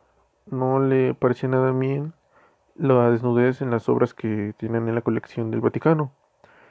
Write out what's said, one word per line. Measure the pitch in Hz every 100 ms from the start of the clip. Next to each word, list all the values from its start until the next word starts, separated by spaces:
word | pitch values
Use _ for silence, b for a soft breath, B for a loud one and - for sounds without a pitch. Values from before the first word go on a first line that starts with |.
| _ _ _ _
no | - 131 131 131
le | 135 131 131
parecía | 127 127 123 131
nada | 131 131
bien | 131 131 139 151 - b b b b _
la | - 135 127 120
desnudez | 117 123 120 123 127
en | 131
las | 117 -
obras | 120 120
que | - 110 107 104 -
tienen | 113 117 117
en |
la | 117
colección | 117 113 - - 113
del | 113
Vaticano. | 117 - 156 156 139 - _ _ b b b